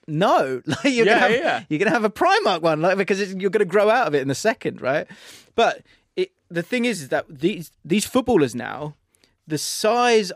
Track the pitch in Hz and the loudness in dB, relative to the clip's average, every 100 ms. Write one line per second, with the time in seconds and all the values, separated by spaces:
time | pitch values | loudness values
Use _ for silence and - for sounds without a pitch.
0 | - 156 220 349 135 131 - - 285 240 | -8 0 2 2 0 -4 -6 -2 0 2
1 | 220 233 196 233 311 123 - 151 202 233 | 4 4 2 2 0 -2 -4 -2 0 0
2 | 214 - 349 403 359 165 165 156 170 190 | 0 0 2 2 2 0 0 2 2 0
3 | 196 196 202 190 196 208 196 202 208 240 | 0 -2 -4 -4 -2 0 2 2 4 4
4 | 202 143 135 135 214 262 156 123 123 147 | 2 0 -2 -2 -2 -2 -6 -4 -2 -2
5 | - 202 - - _ - 214 - - _ | -4 -14 -20 -20 _ 0 0 0 -10 _
6 | _ - 185 _ _ 170 170 247 240 208 | _ -6 -6 _ _ -10 -4 -2 -2 -4
7 | 135 151 - 147 170 208 156 _ 151 214 | -4 -4 -4 -4 -4 -4 -10 _ -2 -2
8 | - 254 254 208 135 120 113 113 151 - | 0 -2 2 2 2 -2 -10 -10 -12 -14
9 | _ _ _ _ - 151 - - 214 240 | _ _ _ _ -8 -8 -6 -2 0 2
10 | 240 220 196 | 4 2 2